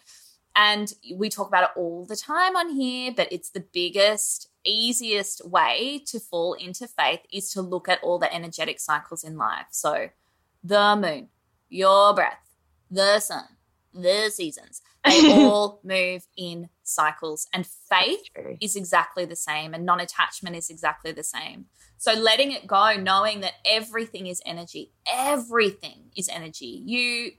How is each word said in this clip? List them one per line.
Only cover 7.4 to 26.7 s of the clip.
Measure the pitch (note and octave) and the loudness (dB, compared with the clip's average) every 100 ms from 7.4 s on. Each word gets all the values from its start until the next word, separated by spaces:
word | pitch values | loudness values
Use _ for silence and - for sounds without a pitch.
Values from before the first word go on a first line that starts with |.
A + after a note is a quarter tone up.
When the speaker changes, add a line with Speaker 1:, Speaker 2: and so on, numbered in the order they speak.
| - | -8
Speaker 1:
to | G3 | -8
look | F3+ F3+ F3+ | -6 -4 -2
at | F3+ | -2
all | E3+ F3 | 0 0
the | D#3+ | 0
energetic | E3+ E3+ E3 D#3+ C#3+ | -4 -10 -6 -6 -6
cycles | - D3 - E3 | -4 -4 -4 -14
in | D#3 D#3 | -12 -6
life. | G#2+ D#2+ - | -6 -6 -10
So | - D#3 D3+ - _ _ _ _ _ | -4 -2 -2 -6 _ _ _ _ _
the | F3 G#3 G#3 | 0 4 4
moon, | G#3 F3+ D3 - _ _ _ _ | 4 0 -4 -10 _ _ _ _
your | F3+ F#3+ G3 G3+ | 2 6 8 8
breath, | F#3+ D#3+ - _ _ _ _ _ | 6 2 -2 _ _ _ _ _
the | F#3 G3 G#3+ | 0 4 4
sun, | - E3 - _ _ _ _ | 0 -8 -12 _ _ _ _
the | F3+ F3+ G3+ G#3+ | -2 0 2 0
seasons, | G#3 D#3+ - - - - _ | -2 -8 -10 -16 -20 -20 _
they | C#4+ E4 D4+ | 6 8 10
Speaker 2:
<laughs> | |
Speaker 1:
all | - C4+ G#3 G#3 G#3 | 10 8 6 0 -4
move | F#3 F#3 F3+ F3+ - - | -4 -2 -2 -4 -12 -14
in | F3 E3+ E3+ _ | -10 -10 -14 _
cycles. | - - D3+ D3+ D#3+ D#3 - | -6 -2 0 -2 -8 -8 -6
And | F#3 F3 | -6 -6
faith | - - F#3 G3+ G4 - | -12 0 2 2 -2 -8
Speaker 2:
True. | - - E3 | -16 -14 -10
Speaker 1:
is | G#3 G3+ | -8 -6
exactly | F3+ F3 - F#3 | 0 0 0 -4
the | E3+ E3+ | -8 -8
same, | - D3+ D#3 | -6 -6 -8
and | E3 F3+ | -4 0
non-attachment | F3 F3 - D#3+ - F3+ E3+ | 0 -2 -4 -4 -4 -12 -10
is | - | -12
exactly | D#3+ D#3 - D#3+ | -6 -6 -4 -8
the | D#3 | -10
same. | D#3 - D#3 - - _ _ - | -10 -10 -10 -14 -20 _ _ -4
So | A#3+ | 0
letting | A3 A3 A#3 C#4 | 2 4 4 2
it | B3+ F#3 | -2 0
go, | G3 G#3+ G3+ | 4 4 4
knowing | F#3+ G3 G#3+ G#3 | 2 2 2 -2
that | F#3+ - | -6 -4
everything | - A3 A3 A3+ A3+ - F#3 | 0 0 -2 -8 -8 -10 -10
is | F3 | -10
energy, | - E3+ E3+ - - _ - | -10 -12 -14 -16 -18 _ -4
everything | B3 C#4 C#4+ A#3 A#3 G#3 G3 D#3 - _ - | -2 0 0 0 0 0 -2 -14 -20 _ -10
is | F3+ | -8
energy. | E3+ D#3+ - A#2 | -8 -12 -14 -14